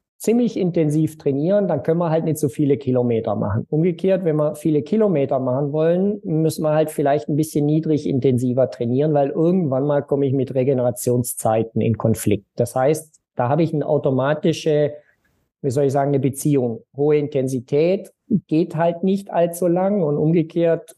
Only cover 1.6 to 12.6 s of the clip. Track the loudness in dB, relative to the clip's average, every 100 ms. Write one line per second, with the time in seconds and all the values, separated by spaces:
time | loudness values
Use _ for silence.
1.6 | 0 -2 0 0 0 0 0 -2 -2 0
2.6 | 0 0 0 0 2 0 -2 -2 -2 -4
3.6 | -2 0 0 0 0 0 0 0 -2 -2
4.6 | 0 0 0 0 2 2 0 0 0 -2
5.6 | -2 0 0 2 0 -2 -2 0 0 0
6.6 | 0 0 0 0 0 0 0 -2 0 0
7.6 | 0 0 0 -2 0 0 2 2 0 0
8.6 | 0 -2 -2 0 2 2 0 0 2 2
9.6 | 0 0 0 -2 0 0 0 0 -2 0
10.6 | 0 2 0 -2 -2 0 -2 -2 0 0
11.6 | 0 0 0 0 0 0 0 -2 -4 -4